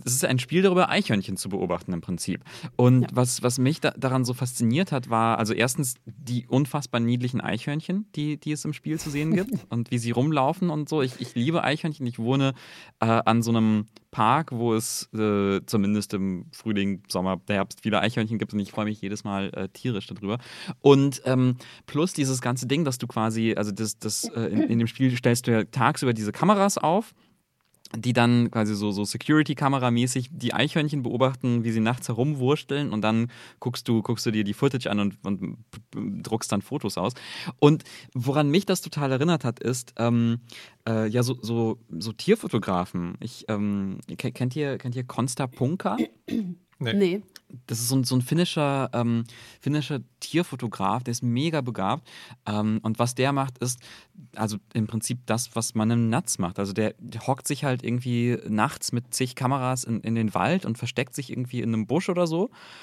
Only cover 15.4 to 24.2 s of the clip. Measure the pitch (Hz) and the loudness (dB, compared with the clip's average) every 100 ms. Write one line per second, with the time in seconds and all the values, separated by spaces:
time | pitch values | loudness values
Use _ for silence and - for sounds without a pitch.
15.4 | 98 98 - 110 98 104 - 101 98 90 | 2 2 2 2 2 0 0 -2 -2 -4
16.4 | - - 113 101 98 95 - 92 92 92 | -8 -8 -4 0 0 -2 -4 -2 0 -2
17.4 | - 101 98 - 113 104 104 120 110 110 | -2 -2 -2 -6 -2 0 0 0 -2 -2
18.4 | 107 104 98 - 104 107 98 104 104 98 | -4 -4 -4 -4 -4 -4 -8 -8 -6 -4
19.4 | 98 - 95 - 127 101 - 98 98 120 | -4 -6 -10 -6 -6 -6 -8 -8 -6 -6
20.4 | - - - - 143 139 139 131 127 131 | -8 -14 -14 4 8 8 6 2 2 4
21.4 | 127 123 - - - 143 180 - 135 127 | 4 2 -6 -20 -6 -2 0 0 -2 0
22.4 | 123 123 127 143 147 127 120 117 110 110 | -2 -2 0 0 0 -2 -4 0 0 2
23.4 | 113 104 104 101 110 - 110 - | 2 2 -2 -2 -4 -4 -6 -4